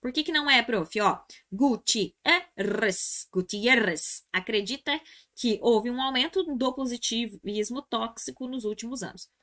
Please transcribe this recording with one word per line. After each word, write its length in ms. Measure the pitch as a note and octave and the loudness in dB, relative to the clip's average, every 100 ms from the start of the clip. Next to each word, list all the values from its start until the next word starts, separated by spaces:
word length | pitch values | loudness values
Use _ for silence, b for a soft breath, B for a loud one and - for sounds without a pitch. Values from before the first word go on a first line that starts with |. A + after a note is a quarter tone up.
Por 120 | B3 | -4
que 100 | B3+ | -4
que 100 | D4+ | -2
não 160 | D#4 D4 | -2 4
é, 140 | C4 | 4
prof? 380 | A#3 G#3+ D#3+ G#3+ | 4 0 -2 0
Ó, 180 | G3+ D#3 - B _ | 2 0 -6 B _
Gutierrez, 1800 | F#3+ C#4 A3+ - A3+ F#3+ _ - F4 F4+ - G3+ G#3 A3 F#3 - - - | 0 2 2 0 0 0 _ 2 2 2 -6 -2 0 2 4 4 2 2
Gutierrez 920 | F#3 F3+ G#3 A3+ B3+ G3+ D#3+ - - - | -4 -4 -2 2 4 2 2 2 2 0
acredita 680 | F#3 F#3+ A3+ G3+ B3+ - D4+ B B B | -6 -2 -4 -4 -8 -6 -6 B B B
que 240 | - A#3+ G#3+ | -4 -2 0
houve 280 | - A3+ A3+ | 2 2 2
um 100 | B3 | -4
aumento 420 | C4 C4 C#4 F#4+ | -2 0 0 0
do 300 | E4 C4+ B3+ | -2 -2 -2
positivismo 1080 | B3+ C4 A#3+ - A3+ A#3 G3+ - G#3 G#3 B3 | -2 -6 -4 -4 -2 -4 -6 -8 -2 -2 -4
tóxico 640 | - A3+ A3+ A3+ - B3+ B3+ | -6 -4 -4 0 -2 -2 -10
nos 180 | C4 | -6
últimos 380 | G#3+ G#3+ A3+ B3+ | -6 -6 -8 -6
anos. 260 | D#3 F#3 - _ | -6 -6 -12 _